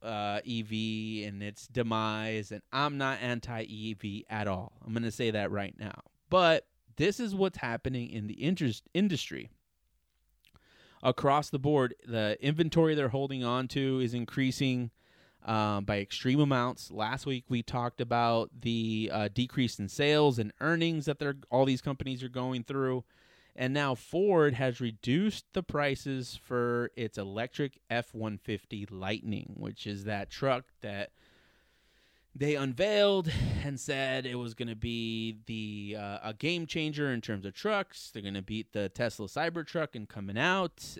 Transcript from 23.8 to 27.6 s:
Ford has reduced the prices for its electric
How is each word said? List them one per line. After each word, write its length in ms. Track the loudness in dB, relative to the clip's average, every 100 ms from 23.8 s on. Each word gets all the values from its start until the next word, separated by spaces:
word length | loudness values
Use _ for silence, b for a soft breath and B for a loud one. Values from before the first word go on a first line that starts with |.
| 2 0
Ford 580 | -2 2 6 8 6
has 260 | 6 0 0
reduced 640 | -4 -2 2 4 4 0 -6
the 120 | -6
prices 720 | -2 0 0 0 -4 -6 -6 -10
for 560 | -4 0 2 2 -2
its 240 | -2 -4 -4
electric 600 | -6 -4 -4 -2